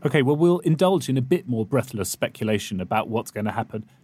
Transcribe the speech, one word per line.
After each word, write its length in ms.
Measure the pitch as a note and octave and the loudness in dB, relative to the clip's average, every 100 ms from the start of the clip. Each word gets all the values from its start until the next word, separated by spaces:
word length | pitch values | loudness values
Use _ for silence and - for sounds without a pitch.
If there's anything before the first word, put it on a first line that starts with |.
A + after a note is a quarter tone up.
| D3 | -2
Okay, 160 | D3 | 2
well, 140 | C3 D3 | 2 4
we'll 240 | F3 F3 | 4 4
indulge 500 | F3 D#3 F#3 F#3+ B2+ | 2 4 4 2 0
in 80 | C3 | -2
a 40 | |
bit 240 | C3 F3+ - | 2 0 0
more 200 | A#2 G#2+ | -4 0
breathless 420 | C3+ - G#2+ F#2+ | 0 -2 -4 -6
speculation 720 | - - - A2 G#2 - F#2+ | -4 -6 -4 -2 -2 -2 -6
about 280 | F#2 A2 - | -2 -2 -2
what's 220 | A2+ A2+ | -4 -4
gonna 220 | - G#2 | -6 -4
happen 320 | A2+ A2 A2 - _ | -4 -6 -8 -12 _